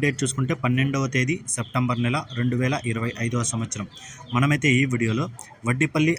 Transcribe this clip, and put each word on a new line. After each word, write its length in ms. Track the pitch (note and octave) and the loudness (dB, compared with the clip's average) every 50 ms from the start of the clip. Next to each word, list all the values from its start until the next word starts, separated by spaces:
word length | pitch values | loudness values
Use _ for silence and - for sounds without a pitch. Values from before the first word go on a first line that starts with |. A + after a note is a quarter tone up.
| C#3+ | 2
డేట్ 120 | D3 C3 - C#3 | 0 0 0 -2
చూసుకుంటే 320 | B2+ - C3+ C3 B2+ E3 - - | -2 0 0 0 0 0 0 0
పన్నెండవ 440 | B2 B2 C3 C3+ C#3 C#3 C#3 C3+ C3 C3+ | 2 2 2 2 2 2 0 0 0 2
తేదీ 200 | B2+ B2+ C3 E3+ F#3 - - - | 0 2 0 0 -4 -4 -6 -4
సెప్టెంబర్ 460 | - A2+ - - B2+ B2+ B2 B2 A#2 A#2+ | -4 -4 -2 -2 0 0 2 0 0 0
నెల, 120 | A#2+ B2+ D3+ D#3+ - C3 A#2+ | 0 0 -2 -4 -4 -4 -2
రెండు 180 | A#2+ B2+ B2 A#2+ | -2 0 0 0
వేల 140 | B2+ B2+ C#3+ - - A#2 | 0 0 0 0 -2 -2
ఇరవై 200 | A2 A2+ A2+ A#2+ G#2 - A#2 | -2 -2 -2 -4 -4 -4 -4
ఐదవ 180 | A#2 A#2 A#2+ A2+ - | -2 0 0 -2 -2
సంవత్సరం. 360 | - A2 A2+ G#2+ - - G2+ - - - - - - - - - A#2+ | -2 -4 -4 -4 -6 -8 -8 -10 -12 -16 -18 -18 -18 -18 -10 -2 0
మనమైతే 340 | B2 C3+ C#3+ D3 C#3 C#3 D3 B2+ B2+ | 2 4 4 4 4 4 4 4 4
ఈ 20 | C#3 C3+ B2 | 4 2 2
వీడియోలో 320 | A2+ A#2 A2+ A2 A#2 D#3+ B2 A#2+ - - - - - - | 0 0 0 2 0 -2 -4 -6 -10 -16 -20 -18 -6 -2
వడ్డిపల్లి 480 | A#2 B2+ C3 D#3 D3 - D3+ D#3 D#3+ E3+ | -2 0 0 0 0 2 2 2 2 2